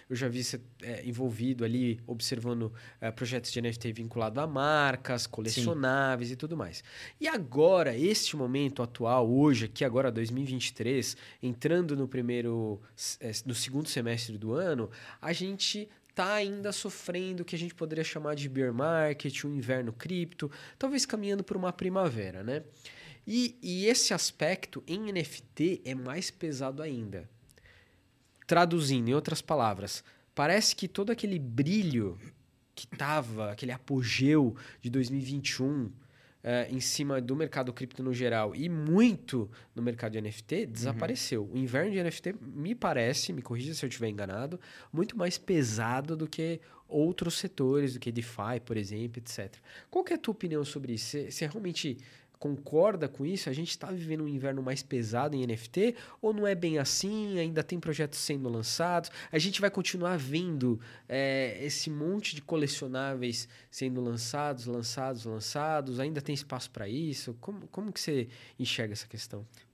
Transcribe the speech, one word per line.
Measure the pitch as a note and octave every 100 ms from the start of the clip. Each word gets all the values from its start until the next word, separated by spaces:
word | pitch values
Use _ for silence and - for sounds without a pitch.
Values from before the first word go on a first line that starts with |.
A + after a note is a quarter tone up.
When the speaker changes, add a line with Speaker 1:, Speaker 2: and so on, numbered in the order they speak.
| -
Speaker 1:
eu | B2
já | B2+
vi | B2
você, | B2 B2 - -
é, | A#2+ A#2 B2
envolvido | A#2 C3 G#2+ B2 B2
ali, | A2+ B2 B2 A#2 -
observando, | A#2+ - A#2 A#2+ A#2+ A2 A2+ - -
é, | A2+
projetos | A2+ A#2+ B2 A#2+
de | B2
N | A#2
F | A2+
T | A#2
vinculado | A2 A2+ A#2 A2 A#2
a | D#3+
marcas, | C#3 C#3+ D3+ C#3+ B2+ - A#2+
Speaker 2:
Sim. | -
Speaker 1:
colecionáveis | - A2 A#2 A#2 C#3+ C3 C3+ C3+ B2+ A#2+
e | B2+
tudo | D#3 E3
mais. | F#2 - - - - -
E | D4+
agora, | C4+ C3+ C3 E3 F#3+ D3 A#2
este | E3+ G#3+ - D#3
momento | B2+ C3+ C#3+ -
atual, | A#2 - A#2 B2+ A#2
hoje, | B2+ D3 A#2+ A2
aqui | - C3+
agora, | A#2+ C3+
dois | A2 A#2
mil | B2+
e | C#3
vinte | B2+ -
e |
três, | - A2+ C3+ A#2 - - -
entrando | B2 A#2+ D3+ F3 E3+ C#3
no | B2+
primeiro, | B2+ A#2+ A#2+ A#2+ A#2 A2 G2+ - - - -
é, | A#2 G#2+ C3
no |
segundo | A#2 - C3+ D#3
semestre | C#3 A#2 A#2 A#2 G#2+
do | A2
ano, | C3+ F#3 C3+ A2 - - -
a | D3+
gente | E3+ F#3 G3 - G#3 G#3 - _ -
tá | F#3 G#3+
ainda | G3+ G3+ G3+
sofrendo | G3 G3+ - - F3+ F#3 F3+
o | E3+
que | E3+
a |
gente | F3
poderia | - D#3+ D#3
chamar | D#3+ D#3+ D3 D3
de | C#3+
bear | C3 B2+
market, | A#2 D3+ E3 D3+ D3 C#3+ - C#3+
um | C#3+
inverno | A#2 C3 A#2
cripto, | A#2 D#3 F3+ E3+ - D3 - - -
talvez | C4+ C#4 -
caminhando | A3 G3+ G3+
por | F#3 F#3+
uma | F3+
primavera, | F3 F3+ F#3+ F3 A2+ F#2+ F2+
né? | G#2+ D3 D3+ - - - - - -
E, | A#3 A#3+ -
e | F3+ F3+ G#3
esse | B3+ -
aspecto | F3+ - - D#3 F#3 - C#3 -
em | F#3 G#3+
N | F#3+
F | D3+ - - -
T | E3 F3
é | B2+ C3
mais | B2+ D#3 F#3
pesado | - E3 C3 C3+ C3+
ainda. | D#3 B2 G#2+ F#2+ D#2+ - - - - - _ _ _ _ _ _ -
Traduzindo, | E3 F3 E3+ C#3 C3 A#2
em | C#3+
outras | - D#3
palavras, | - D3+ A2+ F#2+ G2 - - - _ -
parece | D3 G3+ G#3+ -
que | F#3+
todo | - G3+
aquele | A#3 G#3 F3+
brilho | C3 A#2 C#3+ G#3+ F3+ B2 G2 F2+ - - _ _ _ -
que | -
tava, | - C#3 D#3 A#2+ A2 G#2+
aquele | G#2+ B2+
apogeu | B2+ - C3+ A#2 G2 C3+ D#3 B2+ A2+ - -
de | A#2+
dois | C3 B2
mil | C#3
e |
vinte | C3 C#3 C#3
e | -
um, | C3+ D3 G#2+ - - - - _ A#2
é, | B2 A#2+
em | C3
cima | - - C#3+ C3+
do | A#2+ C#3
mercado | D#3 - B2+
cripto | A#2 C3 -
no | C3
geral | B2 B2 A2+ G#2+
e | A2 E3
muito | E3 D3+ F3+ A#3+ F#3 - C3 G#2 - -
no | -
mercado | A#2+ A2+ A2+
de | A2
N | G#2+
F | -
T, | - E3 G3
Speaker 2:
Uhum. |
Speaker 1:
desapareceu. | A2+ A#2+ A2+ E3+ B3+ - A#2 G#2
O | B2
inverno | C3 C3 F#3+
de | F#3+
N | E3+
F | D#3+
T, | F3 G#3
me | B2+ C#3 D3+ C3+
parece, | G3 C3+ A#2 - -
me | D#3
corrija | A#2+ A#2+ C3+
se | D#3+ C3
eu |
tiver | A#2 A2+
enganado, | G#2 G2 G2 C#3 F3+ - - -
muito | D3+ G#3 A#3
mais | F3 F3+
pesado | - E3+ A#2+ A2 A2+ C3 D3 D#3+
do | D#3
que | - E3 D#3+ - - -
outros | D3+ D#3+ F#3 E3+ -
setores, | F#3 - C3 C#3+ C#3
do | B2
que | B2
DeFi, | A#2 A#2 - G#2 A#2+ -
por | A2
exemplo, | G2+ G#2+ A#2 A#2+
et | A#2
cetera. | - G2 - - - -
Qual | F4+
que | F#4
é | E4
a |
tua | -
opinião | G3+ F3 D3+ C#3+
sobre | D3 C3 A2
isso? | -
Você, | D3 A2+
você | - D#3
realmente | G#3+ F#3 E3 D#3+ A#2 - - _ -
concorda | D3 C#3 - D3+ G3+ F#3+ D3
com | - C#3+
isso? | F#3+ D3+
A |
gente | C3+ E3 -
tá | F#3+
vivendo | F#3 D#3+ D#3 D3+
um |
inverno | C#3 C3+ C3+
mais | B2+ C3+
pesado | - C3 A2 A#2+ D3
em | C#3+
N | B2
F | A2 -
T | F3 A3+ A#3+ - -
ou | G#3+
não | G#3 G3+
é |
bem | F#3 E3+ D#3
assim? | C3+ - F#3+ G#3+ G#3 F#3
Ainda | E3 D#3
tem | D3 F3
projetos | E3 D3 D3 -
sendo | - C#3+ B2+
lançados? | A#2 A2 - E3+ F3 E3+ - -
A | D#3+
gente | F3+ F#3+
vai | G3
continuar | G3 - F#3 F3 F3+
vendo, | C3 D#3 F3+ D3 B2 A#2 A#2 - -
é, | C3 C3+ C3+ B2+ G2
esse | C#3+ C#3 D#3+
monte | D3 D#3 G3+ G3+ D3+
de |
colecionáveis | - D#3+ C#3+ - C3+ C3 C#3 C3 B2 A#2 - - -
sendo | - C3 B2+
lançados, | A#2+ A#2 - D3 D3 C3 A#2+
lançados, | A#2+ A#2 - C3+ B2
lançados? | A2+ A2 G#2 D3 D3+ D#3 C3+ B2
Ainda | C#3+ D3+
tem | C#3+ C#3+
espaço | - B2+ -
pra | A2+ G2+
isso? | C3 D#3+ B2+ - A#2
Como, | D3+ G3+ D#3
como | - G#3
que | -
você | - C#3+ A#2 - - -
enxerga | B2+ - A2
essa | G#2+ -
questão? | A2 - G#2 G#2+ - -